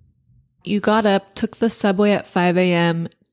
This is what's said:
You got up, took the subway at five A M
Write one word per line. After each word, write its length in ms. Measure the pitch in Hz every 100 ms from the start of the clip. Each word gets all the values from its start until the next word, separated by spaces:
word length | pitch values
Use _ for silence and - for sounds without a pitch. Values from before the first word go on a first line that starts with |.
| _ _ _ _ _ _ -
You 160 | 202
got 240 | 208 214 214
up, 280 | 196 -
took 240 | - 220 -
the 120 | 233
subway 420 | - 208 190 208
at 160 | 202 -
five 300 | 190 180 175
A 160 | 180
M 340 | 175 170 165 165 _ _